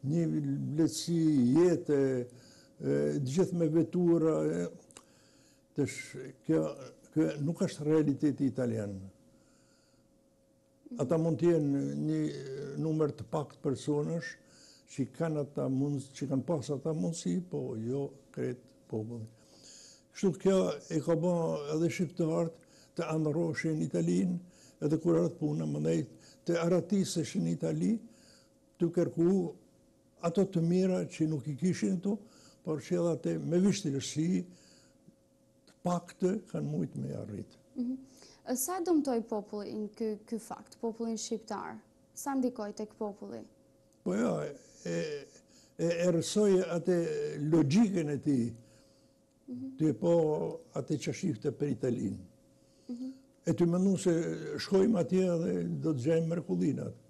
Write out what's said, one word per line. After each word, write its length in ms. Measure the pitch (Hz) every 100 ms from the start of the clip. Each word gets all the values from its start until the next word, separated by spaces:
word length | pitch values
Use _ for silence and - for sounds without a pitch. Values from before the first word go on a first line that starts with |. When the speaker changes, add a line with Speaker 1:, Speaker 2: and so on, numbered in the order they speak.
Speaker 1:
një 220 | 131 165 160 156 143 139 131 147
lehtësi 440 | 160 - - 170 160 147 120
jete, 480 | 143 180 165 - 143 135 127
e, 760 | 120 - - - - - - 143 147 147
gjithë 360 | 131 151 170 170
me 80 | 160
vetura, 640 | 165 - 180 175 170 160 156
e, 240 | 151 165 175 - - - - - _ _ _ _ _ -
tash, 180 | 135 - - - - -
kjo, 240 | - 160 156 139 127 - -
kjo 160 | 156 160 151
nuk 260 | 143 165
është 240 | 196 - 147
realiteti 640 | 160 147 139 151 123 139
italian. 460 | 117 123 110 101 98 95 - - _ _ _ _ _ _ _ _ _ _ _ _ _ _ _ - 240
Ata 180 | 135 165
mund 220 | 165 160
të 140 | 175
jenë 300 | 165 147 139 139 143
një 180 | 151 156 151 - 139 135 143 147
numër 320 | 156 156 151 143
të 160 | -
pak 240 | 165 139 -
të 80 |
personash 720 | 147 123 - 147 156 165 - - - - - - _
që 160 | - 131 -
kanë 320 | 165 151 143
ata 240 | - 135
mundës-, 400 | 135 143 143 -
që 160 | - 139
kanë 160 | 135 123
pas 300 | 165 120 139
ata 160 | 160
mundësi, 480 | 156 175 165 185 180 175
po 240 | - 127 113
jo 300 | 113 135 139 - - -
krejt 240 | 127 123 - - _
populli. 340 | 110 110 120 110 - - - - - - - _
Kështu 260 | - 196 -
kjo 220 | 190 190 185 147 -
e 80 | 160
ka 140 | 139 165
bë 200 | 175 170 160 151 143 156
edhe 120 | 165
shqiptarët 760 | - 160 - 165 165 165 - - - -
të 160 | - 160
anëroshin 680 | 160 151 151 170 - 160 156
Italinë, 540 | 160 175 170 175 185 175 - - - _
edhe 180 | 151 156
kur 180 | 175 165
ardh 180 | 175 -
puna, 260 | 151 151 78
mandej 380 | 73 80 165 143 - - -
të 160 | - 170
aratiseshin 880 | 170 180 165 202 190 175 151 175 165
Itali, 480 | 165 160 156 180 226 - - - - _ _ _ _
të 100 | 170
kërku 420 | 175 170 - 170 190 - - _ _ _ _ _ _
ato 240 | 170 170 196
të 180 | 170
mira 400 | 165 185 185 185 175
që 220 | - 156
nuk 180 | 156 139
i 80 | 135
kishin 420 | 185 160 208 190
këtu, 180 | 202 214 - - - -
por 200 | - 156
që 140 | - 175
edhe 160 | 170 160
atë 180 | 165 165
me 160 | 143 175
vështirësi 640 | 196 - 156 135 - 147 165 185 175 - - - _ _ - _ _ _ _ _ _
të 100 | _
paktë 500 | 175 175 175 - 185 208 -
kanë 180 | 160 143
mujt 260 | 151 151 139
me 200 | 135 135
arrit. 440 | - 104 - - _ -
Speaker 2:
Mhm. 200 | 240 262 - - - - - 254
Sa 200 | - 370
dëmtoi 380 | 339 320 277 240
popullin 640 | 220 214 202 208 202 214 208 214
ky, 220 | 226 208 214
ky 100 | 226
fakt, 380 | - - - -
popullin 380 | 233 220 226 220
shqiptar? 600 | - 220 - 208 85 220 _ _ _
Sa 220 | - 285 269
ndikoi 380 | 247 247 208 208
tek 160 | 214 -
populli? 400 | 214 202 202 226 - _ _ _ _ _
Speaker 1:
Po 120 | - 196
jo, 180 | 233 160
e, 540 | 151 - - - 175 170 160 147 135 - _ - _ -
e, 80 | 165
e 220 | 170 180
rësoi 480 | 170 - 214 214 185 175 170
atë 220 | 170 180 160 151 151 147 147
logjikën 580 | 165 143 175 226 190 151
e 80 | 143
tij, 360 | 151 135 117 117 - - _ _ _ _ _ _ -
Speaker 2:
Mhm. 280 | 247 262 262
Speaker 1:
ty 160 | 156
po 680 | 123 170 170 156 151 160 160 -
atë 240 | - 139 151
që 160 | -
shifte 380 | - 185 120 151
për 200 | 117 147
Italinë. 520 | 117 131 - 98 95 - - _ _ _ _ -
Speaker 2:
Mhm. 220 | 240 262 - _ _ -
Speaker 1:
E 80 |
ty 120 | 165 170
mendu 300 | 180 190 185
se 120 | 185 165 165 160 156 147
shkojmë 440 | - 190 190 208
atje 220 | 165 185 185 170
dhe 120 | 180 180 175 160
do 80 | 156
të 140 | 139 123
gjejmë 240 | 165 165
mrekullinat. 600 | 170 165 180 175 123 - -